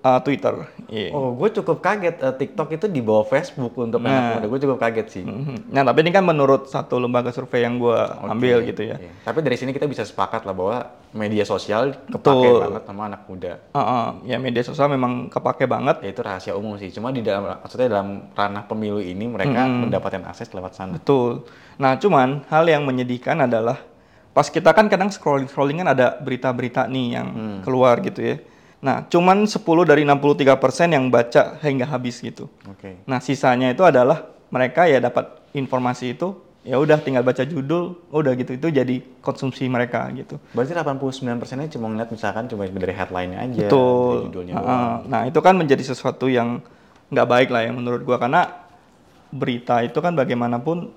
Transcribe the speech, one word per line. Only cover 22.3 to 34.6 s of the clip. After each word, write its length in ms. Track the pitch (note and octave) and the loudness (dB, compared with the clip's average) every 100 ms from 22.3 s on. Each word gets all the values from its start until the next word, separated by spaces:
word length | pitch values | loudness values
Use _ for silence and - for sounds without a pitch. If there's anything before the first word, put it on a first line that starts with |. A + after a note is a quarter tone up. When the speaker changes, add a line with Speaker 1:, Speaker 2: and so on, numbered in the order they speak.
| C#3+ - | 0 0
Speaker 1:
hal 160 | D#3 E3+ | 2 4
yang 160 | D3+ | 4
menyedihkan 540 | C#3+ B2+ B2 B2 C3 D#3+ B2+ | 2 -2 -2 -4 -2 0 2
adalah 320 | A2+ A2+ C3 - _ _ _ _ | 2 0 -4 -8 _ _ _ _
pas 140 | - D3 | 0 0
kita 240 | E3 F3 | 4 4
kan 160 | A#3 G#3+ | 6 4
kadang 200 | F#3+ G3+ | 4 0
scrolling-scrolling 760 | G3 - C#3 C3 - C#3+ D3+ F3+ | -2 0 0 -2 -2 -2 0 0
kan 40 | |
ada 240 | C3 B2 - | 4 4 2
berita-berita 720 | C3+ B2+ C3+ B2 B2 C#3 A#2 | -6 -4 -2 -2 -4 -2 -2
nih 160 | C3 B2 | -2 -4
yang 120 | B2 B2 | -4 -6
Speaker 2:
Hmm. 280 | A2+ A2 G2 | -8 -10 -8
Speaker 1:
keluar 360 | F#2+ C3 B2+ A#2 | -2 4 6 4
gitu 200 | G2 G2+ | 2 -4
ya. 160 | A#2 C#3 - _ _ _ | -4 -4 -8 _ _ _
Nah, 240 | C#3 A#2+ D3 | -2 -2 0
cuman 320 | F3 F3+ G3 | 2 6 4
sepuluh 400 | G#3+ G#3 - E3 | 4 -2 2 4
dari 240 | F3 D3 D3 | 6 6 6
enam 80 | C#3+ | 4
puluh 160 | C#3+ | 4
tiga 240 | D3 C3+ C3 | 4 4 6
persen 320 | C3 - E3+ | 4 2 2
yang 240 | D3+ C3 | 4 4
baca 480 | A#2+ A#2+ D3+ - - | 2 4 4 2 0
hingga 240 | D3+ C3+ | -2 -2
habis 320 | B2 C3 B2 A#2 | -2 -4 -6 -8
gitu. 320 | A#2 - - _ | -12 -12 -18 _
Speaker 2:
Oke. 400 | - G2 G2 F#2 | -20 -18 -16 -16
Speaker 1:
Nah, 160 | - B2+ | -6 -6
sisanya 480 | - C3 C3+ B2 B2+ | -2 0 2 4 2
itu 160 | B2 | 4
adalah 400 | E3+ C3 B2 D#3 - - _ | 6 8 6 4 -2 -20 _
mereka 400 | B2+ | -2